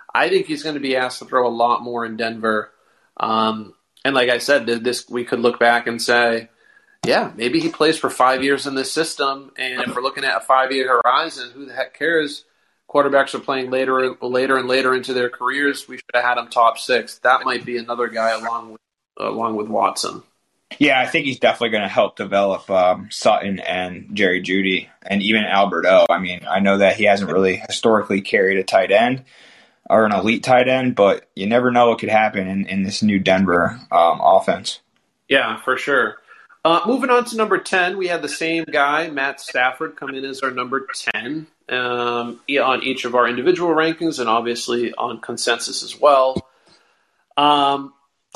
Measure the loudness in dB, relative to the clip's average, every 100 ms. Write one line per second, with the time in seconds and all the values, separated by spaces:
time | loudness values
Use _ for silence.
0 | -6 -2 2 0 -2 -6 -6 -6 -2 -2
1 | -2 -6 -2 0 0 2 2 0 -2 -6
2 | -6 -6 -6 -4 -2 -2 -4 _ _ _
3 | _ -6 -2 0 0 -2 -8 -18 _ _
4 | -2 2 2 0 2 0 2 -2 -2 -4
5 | -6 -8 -4 0 0 2 2 2 0 -4
6 | 0 2 2 0 -6 _ _ _ _ _
7 | 0 0 -2 -4 -2 0 -2 0 0 2
8 | -2 2 2 2 0 -2 -2 -6 -4 -4
9 | -4 -4 -4 -4 -10 -10 -6 -6 -6 -4
10 | -6 -4 -2 -2 2 2 2 0 2 2
11 | 2 2 0 -8 -14 -16 -12 -8 -10 -6
12 | -2 0 -2 -8 -18 _ _ _ -4 0
13 | 2 2 2 -4 -4 -4 -2 -2 0 0
14 | 0 -4 -4 0 2 0 2 0 2 0
15 | -2 -2 -2 -4 -4 -2 -2 -4 -10 -18
16 | -4 -2 0 -2 -2 2 2 2 0 -2
17 | -2 -2 2 2 0 -4 -4 -8 -6 -6
18 | -4 -2 -2 -2 -4 -8 -10 -20 _ _
19 | _ -10 -8 -4 -4 -4 -4 -2 -2 -2
20 | -8 -10 -18 _ _ _ -14 0 2 2
21 | 2 0 -2 0 2 2 0 -2 -2 0
22 | 0 -2 -2 0 0 0 -2 2 2 2
23 | -4 -2 2 2 0 -6 -4 -4 -6 -10
24 | -10 0 2 2 0 0 2 0 -4 _
25 | -4 -2 2 0 2 2 2 2 4 6
26 | 6 2 -2 -8 -4 0 2 4 4 4
27 | 2 2 2 2 2 0 -6 -2 2 2
28 | 2 -2 0 2 2 2 2 2 4 4
29 | 4 0 -8 _ -20 -20 _ _ 0 2
30 | 4 2 0 0 4 4 4 2 0 4
31 | 4 2 -4 -8 0 2 2 4 4 2
32 | 2 2 2 0 -4 -4 -4 -2 -4 0
33 | 0 2 2 2 4 2 0 -4 -2 2
34 | 4 4 4 4 2 -4 -6 -12 _ _
35 | _ _ -2 0 0 -4 -4 -4 0 0
36 | 0 -4 _ -20 -20 _ 2 2 2 0
37 | 2 2 0 -2 0 0 0 0 0 -2
38 | -4 -4 -6 -6 -4 -4 -2 0 2 0
39 | -2 -4 -6 -6 -6 0 0 0 -8 -10
40 | -12 -10 -10 -6 -6 -4 -6 -6 -6 -10
41 | -6 -6 -6 -10 -12 _ -8 -4 -2 -2
42 | -2 -4 -6 -10 -4 0 0 0 -2 -4
43 | 0 2 2 2 0 2 2 2 0 0
44 | -4 -2 0 0 0 -4 -4 -2 -2 -4
45 | -6 -8 -10 -6 -2 -2 -4 -10 -12 0
46 | 4 6 4 0 -8 _ _ _ _ _
47 | _ _ _ 0 4 4 2 0 -6 _
48 | _ _ _